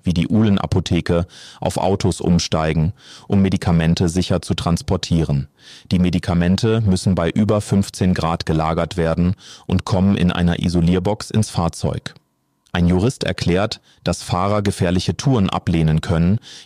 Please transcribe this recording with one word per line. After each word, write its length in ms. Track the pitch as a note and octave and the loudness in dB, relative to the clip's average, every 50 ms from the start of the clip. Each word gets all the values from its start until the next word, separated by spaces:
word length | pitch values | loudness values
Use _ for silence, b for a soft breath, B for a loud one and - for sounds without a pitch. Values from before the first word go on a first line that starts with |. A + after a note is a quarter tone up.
| - | -4
wie 100 | F2+ E2 | -2 0
die 140 | F2 - - | 0 0 2
Uhlen-Apotheke, 960 | - G#2+ A2 A2 G2 F#2+ - E2 - F#2 D#2+ - - E2+ - - F2 E2+ E2+ B B B B B B B | 2 2 4 4 2 2 0 0 -2 -2 0 0 0 0 0 0 0 0 0 B B B B B B B
auf 180 | B F2 - | B -4 -2
Autos 440 | - - F#2 G2 G2 - F#2+ E2 - | -2 0 0 0 0 0 -2 -2 0
umsteigen, 720 | - - F2 E2 - - - D#2+ D#2 D#2+ D#2 D#2+ D#2 E2 - B B B B B B | 0 2 2 2 0 0 -2 0 0 0 0 0 0 0 -2 B B B B B B
um 160 | B G#2 G2+ F#2+ | B 0 2 2
Medikamente 680 | F#2+ F2+ F#2 - - F2 E2 D#2+ E2 E2+ - G2 E2+ | 2 0 0 0 2 2 2 4 2 2 2 0 0
sicher 340 | D#2+ F#2 F2 - G2 F2 - | 0 0 0 0 -2 -2 -2
zu 120 | - F#2 | -4 -4
transportieren. 920 | - - E2+ E2+ - - - G2 F2 - - F2 E2 D#2+ D2 D2 C#2 C2+ - _ B B B B B B B | -4 -2 -2 -2 -2 -2 -2 -4 -4 -2 -2 0 0 0 0 -2 -2 -4 -6 _ B B B B B B B
Die 80 | F#2+ F2 | 0 0
Medikamente 840 | F2+ F2+ E2 F2+ - - F2 F2 E2+ F2 F#2+ F#2+ - A2+ A2 A2+ | 2 2 0 0 -2 0 0 2 2 2 2 2 2 0 0 2
müssen 360 | A2 G2 F#2 F2+ - G#2 F#2 | 2 2 0 0 0 0 0
bei 140 | E2+ E2+ E2 | 2 0 0
über 300 | - - G#2+ G2+ G#2+ G#2 | 0 0 2 2 2 0
fünfzehn 540 | G2+ - G#2+ G2 G2 - - - G2+ F#2 F2+ | 0 0 0 0 0 -2 -4 -2 0 0 0
Grad 320 | - E2 E2 E2+ - - | 0 0 -2 -2 -2 -2
gelagert 500 | - D#2+ D#2+ D#2 D#2+ E2 E2+ E2 D#2+ - | -2 -2 0 0 0 0 0 -2 -2 -2
werden 380 | F2 E2 D#2+ E2 E2+ F2 F2+ F#2+ B B B B B B | -2 -2 0 0 0 0 0 -2 B B B B B B
und 180 | B F#2 F#2 - | B -4 -4 -2
kommen 320 | - - F#2 F#2+ G2 G2+ | -2 0 2 2 2 2
in 140 | - - F2+ | 2 2 0
einer 300 | - - F2+ F2 E2+ - | 0 0 0 0 0 0
Isolierbox 720 | - F2 E2+ F2 E2 E2+ F2+ F#2 F2+ G2+ G#2+ - - - - | -2 -2 0 2 2 2 2 2 0 0 -2 -4 -6 -4 -2
ins 180 | A2 G#2+ - | -2 -2 -2
Fahrzeug. 640 | - - E2+ E2+ - - - D#2+ - - - - - - _ _ _ _ _ _ _ _ _ _ | -2 -2 -2 -2 -4 -4 -6 -6 -6 -6 -10 -12 -16 -20 _ _ _ _ _ _ _ _ _ _
Ein 160 | - F2 F2 | -2 0 2
Jurist 380 | F2 F2+ F2+ G2 B2+ - - - | 2 2 2 2 0 -2 -2 -4
erklärt, 560 | - F#2 - - - F2 F#2 G#2 - - - b b b b b | -6 -6 -4 -2 0 0 0 0 -2 -4 -8 b b b b b
dass 180 | - F2+ - - | -4 -4 -4 -4
Fahrer 400 | - - F2 F#2 G2+ G#2 G#2+ G2 | -4 -2 -2 0 0 0 0 0
gefährliche 540 | G2+ F#2 - G2 E2+ F2+ F2+ - - F2 | -2 -2 -2 0 0 0 0 0 -2 -4
Touren 340 | - - C#3 C3 A2+ F#2+ - | -2 0 0 2 2 2 0
ablehnen 500 | - F2+ - - E2+ E2 D#2+ D#2 D#2 E2 | 0 -2 -2 0 0 2 2 2 2 0
können, 380 | - - E2+ E2 E2+ F2 G2+ A2+ B B B B B | 0 0 0 2 2 2 2 0 B B B B B